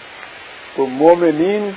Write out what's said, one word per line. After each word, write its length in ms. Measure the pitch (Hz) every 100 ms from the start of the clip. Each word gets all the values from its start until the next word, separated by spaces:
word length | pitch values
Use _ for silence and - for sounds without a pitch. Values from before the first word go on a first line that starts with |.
| - - - - - - - -
تو 100 | 135
مومنین 840 | 131 156 175 170 151 175 208 208